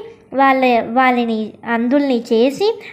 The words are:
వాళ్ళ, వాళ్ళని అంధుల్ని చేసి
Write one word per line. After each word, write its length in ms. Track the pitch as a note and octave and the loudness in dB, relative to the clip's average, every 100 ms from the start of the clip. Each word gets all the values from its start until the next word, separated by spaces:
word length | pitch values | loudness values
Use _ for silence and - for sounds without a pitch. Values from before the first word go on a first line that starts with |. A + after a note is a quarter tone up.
| - - - | 0 -20 -8
వాళ్ళ, 500 | C4 C4+ C4 B3+ A#3 - | 0 2 2 2 0 0
వాళ్ళని 600 | A#3+ C4 B3 A#3 A3 G#3+ - A3 | 0 2 0 -2 -4 -6 -10 -6
అంధుల్ని 540 | A#3 A#3+ C#4+ C#4+ A#3 | -2 0 0 2 -2
చేసి 600 | A#3 A3+ C4 C#4 G#4 A4+ - | 0 2 2 0 -2 -4 -10